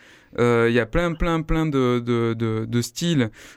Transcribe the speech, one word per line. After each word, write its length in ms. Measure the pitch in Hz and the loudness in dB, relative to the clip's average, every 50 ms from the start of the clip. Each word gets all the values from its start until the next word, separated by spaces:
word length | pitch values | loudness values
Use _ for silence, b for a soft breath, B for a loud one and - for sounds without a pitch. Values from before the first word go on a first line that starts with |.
| B B B B B B B - | B B B B B B B 0
Euh, 280 | 120 120 117 117 117 117 | 2 2 4 4 2 4
il 60 | 117 | 2
y 20 | 120 | 2
a 80 | 113 | 0
plein, 260 | 110 - 170 175 170 156 | 2 0 0 0 0 -2
plein, 280 | - 175 170 165 160 | -2 -2 0 0 -2
plein 240 | 156 - 165 160 160 | 0 0 0 0 0
de, 320 | 160 139 135 127 123 123 120 | 0 0 0 2 2 0 0
de, 360 | 120 120 120 117 117 117 113 | 0 0 0 0 0 -2 -2
de, 300 | 113 117 113 110 110 113 | -2 -2 -4 -2 -4 -4
de 160 | 113 117 120 | -2 -2 -2
styles, 500 | 117 - - - 170 170 165 135 117 107 B B B B B | -2 -4 -6 -6 -2 0 2 2 0 0 B B B B B